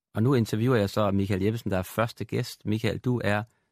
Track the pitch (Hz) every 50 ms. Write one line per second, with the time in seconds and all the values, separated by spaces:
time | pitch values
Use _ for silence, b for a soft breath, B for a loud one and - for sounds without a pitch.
0 | _ _ - 107 110 131 143 120 110 - - 107 113 131 131 110 101 98 - 107
1 | 107 101 98 98 98 95 104 92 95 107 110 117 - 98 92 92 92 - - 110
2 | 113 113 - - 113 - 113 117 120 - - _ - 107 107 107 117 107 90 104
3 | - 127 123 117 - 101 104 104 110 _ _ _ _ _